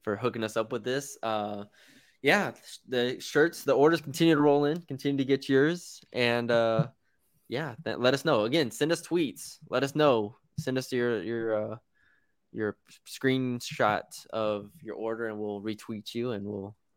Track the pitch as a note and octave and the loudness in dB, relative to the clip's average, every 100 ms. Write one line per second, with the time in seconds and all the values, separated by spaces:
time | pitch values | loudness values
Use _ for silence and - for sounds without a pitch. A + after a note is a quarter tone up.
0 | - G2+ A#2+ A#2 A2 A2+ A2 B2 G#2+ C3 | -4 -2 -2 -2 -4 -4 -4 -4 -4 -4
1 | C#3+ - A2+ A2 G#2 G#2 G#2 _ _ - | -6 -8 -4 -4 -4 -8 -12 _ _ -20
2 | _ _ C3+ G3 D#3 - - - - B2 | _ _ 2 2 0 -6 -18 -20 -4 -2
3 | B2 B2+ - D3+ E3 - - B2+ D3 E3 | 0 -4 -2 4 4 2 0 6 6 4
4 | C#3 C3 E3 D#3 D3 C#3+ D3 E3 - C3+ | -2 2 4 6 6 6 2 -2 -6 -6
5 | C#3+ C#3 C3 C3+ C3+ C3+ D3 F3 - - | -2 -2 2 0 4 4 4 0 -8 -20
6 | _ - A#2+ A#2+ A#2+ A#2 A2+ A2+ A#2 _ | _ 0 2 2 2 2 4 2 0 _
7 | _ _ _ _ _ A#2 D#3 A2 D#3+ F2 | _ _ _ _ _ -6 -6 -8 -6 2
8 | B2 C3+ D#3+ B2+ A2 D#3 B2+ - D3 E3 | 2 2 2 2 4 2 0 -2 0 -2
9 | - F3 D3 - - - - B2 C#3 D3+ | -2 -2 -2 -6 -16 -18 -4 -2 0 2
10 | D3+ A#2+ G#2 - _ - - C3 B2+ B2+ | 4 4 2 -8 _ -8 -4 -4 -2 -2
11 | A#2+ A2+ F2+ A#2 A2+ G#2+ G#2+ A2 _ _ | 0 -2 -2 -4 -2 -2 -4 -10 _ _
12 | _ _ _ _ _ - G#2+ - _ - | _ _ _ _ _ -4 -4 -4 _ -20
13 | - - C3+ C3 B2+ B2 - D3+ A2+ G#2 | -18 -2 0 0 -2 -6 -8 0 2 2
14 | - - - A2 G#2+ G#2 G2+ - A2 - | -2 -18 -8 -4 -2 -2 -6 -18 -14 -8
15 | A2+ A2+ A2+ G#2+ G#2+ G2+ G#2 G#2+ - A2 | -6 -4 -6 -6 -6 -6 -6 -8 -10 -12
16 | - A#2+ A#2+ G#2+ G2 G#2 G2 G#2+ _ | -8 -6 -4 -4 -6 -8 -10 -14 _